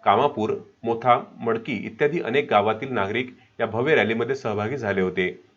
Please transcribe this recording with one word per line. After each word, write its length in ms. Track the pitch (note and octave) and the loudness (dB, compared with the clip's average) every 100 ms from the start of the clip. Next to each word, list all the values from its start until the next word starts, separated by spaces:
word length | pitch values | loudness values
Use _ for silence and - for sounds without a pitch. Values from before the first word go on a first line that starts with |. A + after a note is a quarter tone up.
कामापूर, 500 | - G#2 C#3 - G#2+ - - _ | 4 4 4 0 -4 -4 -8 _
मोथा, 420 | A#2 A#2 B2 B2 - - | -4 -2 4 2 2 -8
मडकी 320 | A#2 A2+ A2+ | -4 -4 -4
इत्यादी 480 | A2 G#2 G#2+ D3 E3 | -6 -6 -2 0 0
अनेक 300 | - C3 D3 | -2 -2 2
गावातील 420 | G#2+ G2+ A2 C3+ | 2 2 -2 -4
नागरिक 420 | A#2+ G2 A2 B2+ - _ _ | -4 -2 -2 -6 -10 _ _
या 60 | A2+ | -4
भव्य 280 | G#2+ C3+ | -2 2
रॅलीमध्ये 400 | D3 G#2+ A2+ A2+ | 2 2 0 -2
सहभागी 420 | - A#2+ G#2 G#2+ C3+ | -4 -4 -4 -4 -4
झाले 240 | A2 G2 | -2 0
होते. 400 | F#2 F2+ F2+ F2 - | 0 0 -4 -4 -20